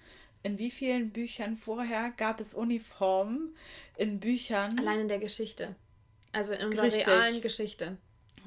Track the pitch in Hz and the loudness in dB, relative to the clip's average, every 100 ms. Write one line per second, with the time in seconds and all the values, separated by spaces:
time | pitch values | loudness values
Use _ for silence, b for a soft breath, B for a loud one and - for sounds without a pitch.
0 | B B B B 202 202 233 - 262 247 | B B B B -6 -4 -4 -4 0 0
1 | 220 226 233 - 214 220 - 220 233 220 | -2 -4 -6 -6 -6 -6 -4 -4 -2 -2
2 | 233 233 220 220 214 - 233 233 226 - | -2 -2 -2 -2 -6 -4 0 -2 -4 0
3 | 190 190 202 254 320 - B B B - | 4 4 2 -2 -4 -8 B B B -2
4 | 214 202 208 247 - 208 202 233 254 214 | -2 0 0 0 0 -2 0 0 0 2
5 | 214 202 208 - 214 - 175 185 - _ | 0 0 -2 -4 -6 -6 -10 -10 -18 _
6 | _ _ _ 220 208 208 214 214 233 214 | _ _ _ -4 -2 -2 -2 4 4 4
7 | 208 190 233 233 220 - 214 - 165 185 | 6 8 6 2 -2 -4 -6 -6 -8 -8
8 | _ _ _ - | _ _ _ -18